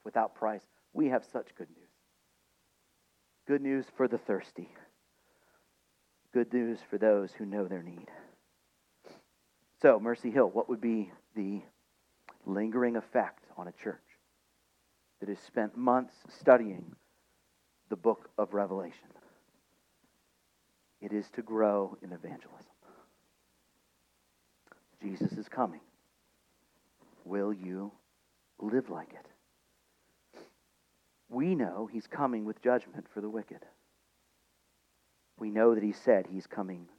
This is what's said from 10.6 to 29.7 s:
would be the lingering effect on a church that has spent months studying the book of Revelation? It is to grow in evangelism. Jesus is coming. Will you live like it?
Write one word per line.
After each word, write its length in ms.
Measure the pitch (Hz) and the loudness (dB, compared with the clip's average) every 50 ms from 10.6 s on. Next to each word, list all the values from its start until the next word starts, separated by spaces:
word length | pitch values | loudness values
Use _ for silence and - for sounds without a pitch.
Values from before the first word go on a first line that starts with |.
| - - | -2 -2
would 120 | 123 110 | -2 -2
be 300 | 110 117 113 110 101 92 - - _ _ - | 0 0 0 0 -2 -4 -8 -18 _ _ -8
the 260 | 110 98 98 101 98 - - _ _ _ _ _ _ _ _ _ _ _ - - _ - | -6 -6 -6 -6 -8 -10 -14 _ _ _ _ _ _ _ _ _ _ _ -20 -20 _ -8
lingering 480 | 98 95 101 107 110 110 123 123 120 117 | -6 -4 -2 -2 -2 0 0 0 0 0
effect 500 | 110 - - - 120 98 - - - - - - | -2 -4 -2 0 0 0 0 -4 -14 -20 -20 -16
on 100 | - 90 | -14 -14
a 40 | 90 | -14
church 300 | - - - 110 - - _ _ _ _ _ _ _ _ _ _ _ _ _ _ _ _ _ _ _ _ _ _ _ - | -14 -10 -10 -10 -10 -10 _ _ _ _ _ _ _ _ _ _ _ _ _ _ _ _ _ _ _ _ _ _ _ -10
that 100 | 98 101 | -8 -8
has 80 | 98 | -8
spent 400 | - - - - 120 110 107 - | -8 -10 -6 -2 -2 -2 -2 -2
months 380 | 120 127 127 123 127 127 - - - - - - - | 0 2 4 4 4 2 -2 -8 -20 -20 -20 -18 4
studying 560 | - 139 127 120 113 104 92 90 - - - - _ _ _ _ _ _ _ _ _ _ _ _ _ _ _ _ _ - | 8 10 10 10 8 4 -8 -10 -12 -16 -18 -20 _ _ _ _ _ _ _ _ _ _ _ _ _ _ _ _ _ -8
the 60 | 110 | -6
book 360 | 87 110 113 107 - - - _ - | 0 2 2 2 2 -2 -8 _ -2
of 160 | 104 92 101 | -2 0 0
Revelation? 540 | 101 101 90 95 98 90 82 - - - - - - - - - _ _ _ _ _ _ _ _ _ _ _ _ _ _ _ _ _ _ _ _ _ _ _ _ _ _ _ _ _ _ _ _ - | 0 0 0 -2 -6 -6 -8 -12 -18 -20 -20 -20 -20 -20 -20 -20 _ _ _ _ _ _ _ _ _ _ _ _ _ _ _ _ _ _ _ _ _ _ _ _ _ _ _ _ _ _ _ _ -14
It 140 | 104 101 104 | -8 -6 -4
is 160 | 104 101 - - | -4 -4 -6 -8
to 80 | - 113 | -10 -6
grow 520 | 113 113 110 110 104 101 101 98 92 - - | -2 0 2 4 4 4 2 0 -2 -6 -12
in 100 | - 90 | -14 -14
evangelism. 600 | 90 82 - 85 90 - - - - - - _ _ _ _ - - - - _ _ _ _ _ _ _ _ _ _ _ _ _ _ _ _ _ _ _ _ _ _ _ _ _ _ _ _ _ _ _ _ - - _ _ _ _ - - | -14 -12 -12 -14 -14 -16 -18 -20 -20 -20 -20 _ _ _ _ -20 -20 -20 -20 _ _ _ _ _ _ _ _ _ _ _ _ _ _ _ _ _ _ _ _ _ _ _ _ _ _ _ _ _ _ _ _ -20 -20 _ _ _ _ -12 -10
Jesus 300 | 98 - - - - - | -10 -4 -2 -2 -2 -4
is 140 | - 104 | -6 -12
coming. 340 | - - - - - - - - _ _ _ _ _ _ _ _ _ _ _ _ _ _ _ _ _ _ _ _ _ _ _ _ _ _ - - | -6 -2 -2 -2 -2 -4 -8 -20 _ _ _ _ _ _ _ _ _ _ _ _ _ _ _ _ _ _ _ _ _ _ _ _ _ _ -20 -12
Will 240 | 87 95 101 98 104 | -6 -4 -2 -2 -2
you 400 | 107 92 92 90 92 95 101 104 - - _ _ _ _ _ _ _ _ _ _ _ | -2 -4 -6 -8 -8 -8 -8 -10 -12 -16 _ _ _ _ _ _ _ _ _ _ _
live 320 | - 107 107 113 131 127 - | -10 -6 -2 -2 -2 -2 -4
like 220 | 82 - - - | -8 -12 -12 -14
it? 1300 | - - - - - _ _ _ _ _ _ _ | -18 -20 -20 -20 -20 _ _ _ _ _ _ _